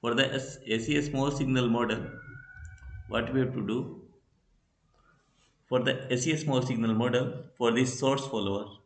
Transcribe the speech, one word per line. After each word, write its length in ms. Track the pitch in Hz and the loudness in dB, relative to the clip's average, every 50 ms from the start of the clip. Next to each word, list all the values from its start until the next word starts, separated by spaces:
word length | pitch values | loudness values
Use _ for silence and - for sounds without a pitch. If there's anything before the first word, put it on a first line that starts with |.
for 140 | - 120 117 | 0 0 2
the 180 | 120 135 131 - | 2 2 2 0
S-, 240 | 131 - - - - - | -4 -6 -6 -12 -14 -4
A 120 | - 110 113 | -2 -2 0
C 220 | 113 151 147 147 143 | 0 0 0 0 0
small 280 | 147 143 131 135 143 | 0 0 0 0 0
signal 380 | 143 135 135 131 131 127 123 120 | 0 0 0 2 2 2 4 4
model, 360 | 117 117 120 107 110 113 - - - - - - - - - - - - - - - - - - - - - - | 4 2 2 0 0 -4 -4 -8 -10 -14 -16 -16 -18 -18 -18 -20 -18 -18 -18 -18 -18 -18 -16 -16 -14 -14 -12 -4
what 240 | 104 113 - - 131 | -2 -2 -2 0 2
we 80 | 131 | 2
have 140 | 127 - 127 | 2 2 0
to 120 | 117 104 | -4 -2
do? 360 | 98 110 127 - - - - - - - _ _ _ _ _ _ _ _ _ _ _ _ _ _ _ _ _ _ _ _ _ _ _ _ _ _ _ _ _ _ _ | -2 -2 -2 -2 -4 -10 -14 -18 -20 -20 _ _ _ _ _ _ _ _ _ _ _ _ _ _ _ _ _ _ _ _ _ _ _ _ _ _ _ _ _ _ _
For 120 | 127 127 | 0 2
the 320 | 117 127 131 - - - 127 | 2 2 0 0 -2 -2 -2
A 40 | 123 | 0
C 180 | - 160 156 | 2 0 0
small 260 | 151 - - 135 127 123 | 0 0 2 2 2 2
signal 320 | 131 127 113 113 113 110 | 2 0 0 2 2 2
model, 500 | 107 120 123 120 123 127 107 - - - - - | 4 2 4 2 2 2 0 -4 -8 -12 -14 -6
for 140 | _ 123 117 113 | _ 2 4 4
this 260 | 123 131 127 - - | 4 4 2 2 0
source 280 | 139 135 139 135 - | 2 2 2 2 -2
follower 400 | - - 110 104 98 98 101 - - - - _ | -4 -4 -2 -2 -2 -2 -4 -4 -8 -14 -20 _